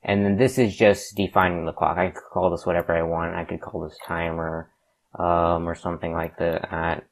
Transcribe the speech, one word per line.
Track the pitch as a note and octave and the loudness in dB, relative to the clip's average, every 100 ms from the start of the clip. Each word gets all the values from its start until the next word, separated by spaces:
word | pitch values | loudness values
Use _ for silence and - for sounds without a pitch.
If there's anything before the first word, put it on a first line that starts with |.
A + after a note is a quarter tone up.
And | - G2+ G2+ | 0 2 2
then | G2+ | 4
this | B2+ C3 | 2 4
is | A2+ G2 | 0 6
just | G#2+ G2 - - | 6 6 -2 -4
defining | F#2+ G2 F2+ F2 E2 | 2 4 2 0 -6
the | |
clock. | - D#2 E2+ | 0 0 2
I | F2+ | -2
could | - - | -2 -6
call | - F2+ | 0 0
this | E2+ - | 0 0
whatever | F2 E2+ E2 | 0 0 0
I | |
want. | E2 E2 E2+ E2+ | 0 -2 -4 -6
I | |
could | E2 F2 | -6 -8
call | - - | -8 -10
this | D#2+ - - | -10 -12 -8
timer, | E2+ E2+ E2 E2 D#2+ D#2+ _ _ _ _ - | -4 -4 -4 -4 -6 -10 _ _ _ _ -4
um, | F2 F2 E2+ E2+ E2+ | 2 4 2 2 -2
or | E2+ | -6
something | F2 F2 F2 | -6 -6 -6
like | E2 E2 - | -4 -6 -4
that | E2+ E2 - D#2+ E2 E2 - | -2 -2 -4 -4 -2 -4 -8